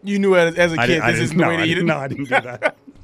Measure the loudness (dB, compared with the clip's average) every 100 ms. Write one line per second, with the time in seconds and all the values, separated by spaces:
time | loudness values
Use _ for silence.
0 | -4 0 4 4 4 2 0 2 0 2
1 | 0 0 0 0 0 0 -2 0 0 -2
2 | -4 -8 -2 -2 -2 -6 -6 -6 -20 -20